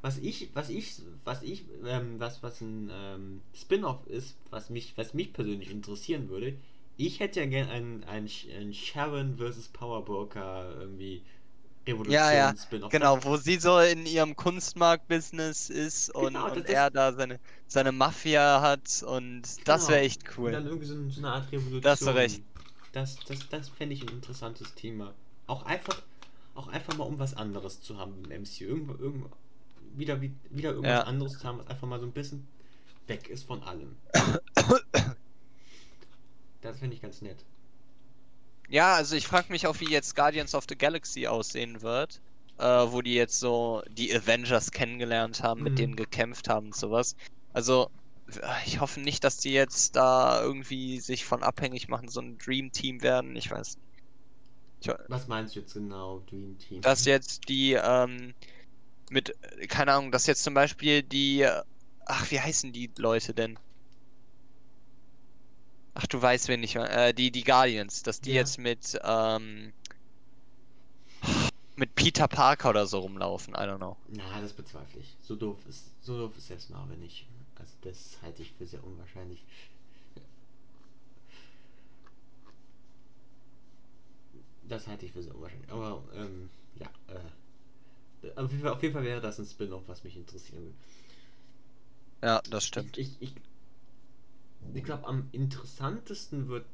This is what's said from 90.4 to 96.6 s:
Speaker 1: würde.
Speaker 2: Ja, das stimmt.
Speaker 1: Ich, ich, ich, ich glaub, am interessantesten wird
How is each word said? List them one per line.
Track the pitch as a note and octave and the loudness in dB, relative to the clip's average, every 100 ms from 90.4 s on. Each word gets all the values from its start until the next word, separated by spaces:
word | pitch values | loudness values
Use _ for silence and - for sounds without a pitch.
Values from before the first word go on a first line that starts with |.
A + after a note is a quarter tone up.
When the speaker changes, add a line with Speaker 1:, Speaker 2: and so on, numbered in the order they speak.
| - E2+ | -12 -12
Speaker 1:
würde. | E2 - - - - - - - - - - - - - - - | -12 -12 -12 -12 -12 -12 -12 -12 -12 -12 -12 -14 -14 -12 -12 -2
Speaker 2:
Ja, | A#2 A2 - | 2 2 2
das | G#2+ - | -4 -2
stimmt. | - - - | -4 -6 -6
Speaker 1:
Ich, | C3 - | -8 -8
ich, | B2+ | -10
ich, | - - - - - - - - - - - - - - C3 | -10 -10 -10 -12 -12 -10 -10 -12 -12 -12 -10 -10 -10 -8 -6
ich | |
glaub, | C#3 C#3+ C3+ | -6 -6 -4
am | C3 C3+ | -4 -4
interessantesten | - C3+ - - - C3+ A3 - G3+ - C#3+ B2 | -2 -2 -2 -8 -6 -6 -6 -8 -10 -8 -6 -4
wird | A#2+ | -6